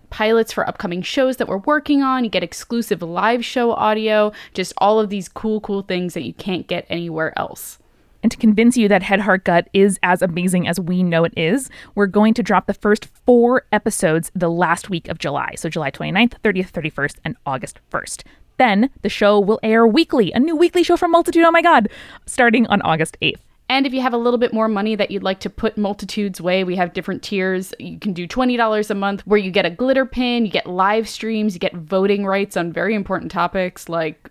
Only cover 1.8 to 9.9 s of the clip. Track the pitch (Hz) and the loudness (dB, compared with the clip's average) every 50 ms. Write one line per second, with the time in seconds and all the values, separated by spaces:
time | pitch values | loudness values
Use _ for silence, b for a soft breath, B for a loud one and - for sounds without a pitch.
1.8 | 294 - 294 277 269 262 262 254 240 208 - 185 180 170 - - - - 233 233 | 2 2 2 2 2 2 0 0 -2 -2 -2 -2 -4 -4 -8 -14 -10 -6 -6 -4
2.8 | 226 - 208 170 180 165 175 185 190 220 240 240 226 - - 254 240 233 - - | -2 -2 -4 -4 -4 -6 -4 -2 0 0 0 0 -2 -4 -2 0 0 0 0 2
3.8 | - 214 214 220 220 214 214 214 214 208 208 B B B - 190 185 - - - | 0 0 0 0 0 0 2 2 2 0 -2 B B B -8 -6 -6 -6 -2 0
4.8 | 190 202 220 220 214 196 208 196 175 - - - - 220 214 208 - - 202 196 | 2 4 4 4 2 0 -4 -6 -8 -10 -12 -6 -4 -2 -2 -2 -4 -4 -6 -6
5.8 | 196 - 185 180 180 175 - 175 - - - - - 202 185 - - - 175 170 | -4 -4 -4 -4 -4 -4 -6 -8 -8 -8 -10 -10 -6 -6 -6 -6 -4 -6 -6 -6
6.8 | - - - 170 170 165 160 160 160 - - - - - - - - - - - | -6 -6 -8 -6 -6 -6 -4 -4 -4 -2 -2 -4 -6 -6 -8 -14 -16 -18 -18 -20
7.8 | _ _ _ _ _ _ _ _ - 233 - - - 220 208 214 233 240 247 247 | _ _ _ _ _ _ _ _ -2 -2 0 4 4 4 6 6 4 4 4 4
8.8 | 214 196 208 180 196 - 196 196 196 214 185 185 - 190 175 170 175 - - 190 | 4 4 4 2 4 2 0 0 2 2 0 2 2 2 2 2 0 2 2 4
9.8 | 196 208 | 4 4